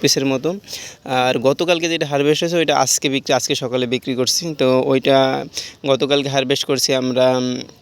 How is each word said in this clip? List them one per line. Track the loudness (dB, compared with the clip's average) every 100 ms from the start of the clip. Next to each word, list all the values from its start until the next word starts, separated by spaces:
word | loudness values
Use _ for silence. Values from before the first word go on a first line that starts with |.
পিসের | 0 0 0
মতো। | -2 -2 -6 -10 -16 -16 -16
আর | -4 0 0 2
গতকালকে | 2 2 0 0 0
যেটা | -2 -2
হারভেস্ট | 0 2 2
হয়েছে | 0 0
ওইটা | 2 2
আজকে | 2 0 -2
বিক্রি, | -2 0
আজকে | 0 0
সকালে | -2 -2 -2 -2
বিক্রি | -2 -2
করছি। | -2 -2 -2 -4
তো | 0 2 2 2
ওইটা | 2 4 4 4 0 -6 -12 -12 -6 -2
গতকালকে | 0 2 0 0
হারভেস্ট | 0 0 -2
করছি | -2 -2 0
আমরা, | 0 0 2 2 2
উম, | -2 -4 -10 -18